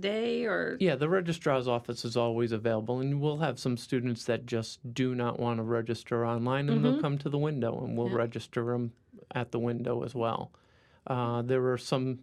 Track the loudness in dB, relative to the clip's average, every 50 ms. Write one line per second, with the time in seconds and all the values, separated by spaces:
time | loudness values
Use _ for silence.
0 | -4 -2 -2 -2 -2 0 0 0 0 0 0 0 0 -2 0 2 2 2 2 2
1 | 2 2 2 2 2 0 -2 0 2 2 2 2 2 2 0 0 0 -4 -6 -6
2 | -4 0 2 2 2 4 2 2 2 2 0 0 0 2 0 0 0 -2 -2 -2
3 | 0 0 0 0 0 0 0 0 0 0 0 0 -2 -2 -2 -2 -2 0 0 0
4 | 0 0 -2 -2 -2 -2 -2 -2 -2 -2 -2 -2 -2 -4 -8 -12 -12 -6 -2 0
5 | 0 0 0 0 0 0 0 0 0 0 0 0 0 0 0 0 0 0 -4 -4
6 | -4 -2 0 0 2 2 2 0 2 2 2 2 2 2 4 4 4 4 4 2
7 | 2 0 0 -2 -2 -2 0 0 0 0 0 0 -2 -2 -2 -2 -4 -2 -2 0
8 | 0 0 2 0 0 0 -2 -6 -8 -6 -4 -2 0 0 0 0 -2 -4 -6 _
9 | _ _ -20 -20 -12 -6 -4 -4 -4 -2 -2 -2 0 0 -2 -2 -2 -2 -2 -2
10 | -4 -4 -4 -2 -2 -2 -2 -2 -6 -8 -12 -18 _ _ _ _ _ _ _ _
11 | -6 -2 -2 0 0 0 0 0 2 2 2 4 4 2 2 0 0 0 0 2
12 | 2 0 -4 -6